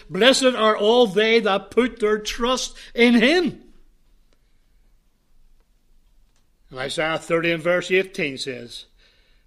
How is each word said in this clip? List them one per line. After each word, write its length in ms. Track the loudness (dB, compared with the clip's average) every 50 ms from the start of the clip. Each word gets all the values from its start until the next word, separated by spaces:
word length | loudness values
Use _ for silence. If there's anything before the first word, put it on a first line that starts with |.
| -14 -8
"Blessed 360 | -2 2 4 4 4 4 2
are 320 | 0 2 2 2 2 2
all 300 | 2 2 4 4 4 4
they 340 | 4 2 0 2 2 2 2
that 300 | 2 0 -2 -2 -4 -6
put 300 | -6 -4 -4 -4 -4 -4
their 180 | -2 -2 -2 -2
trust 560 | -4 -8 -6 -4 -2 -2 -2 -4 -4 -8 -12 -16 -20 -6 0
in 200 | 2 4 4 6
him." 480 | 4 4 4 2 2 0 -2 -4 -10 -16 -20 -20 -20 -20 _ _ _ _ _ _ _ _ _ _ _ _ _ _ _ _ _ _ _ _ _ _ _ _ _ _ _ _ _ _ _ _ _ _ _ _ _ _ _ _ _ _ _ _ _ _ _ _ _ _ _ _ _ _ _ _ _
And 80 | -12 -10
Isaiah 400 | -8 -6 -4 -4 -2 -2 -4 -4
thirty 320 | -4 -2 -2 0 0 0
and 120 | -2 -2
verse 280 | -2 -2 -2 -2 0 0
eighteen 480 | 0 0 0 -2 -4 -6 -6 -6 -6 -8
says, 480 | -10 -10 -10 -10 -12 -16 -18 -20 -20 _ _ _ _ _ _ _ _ _ _ _ _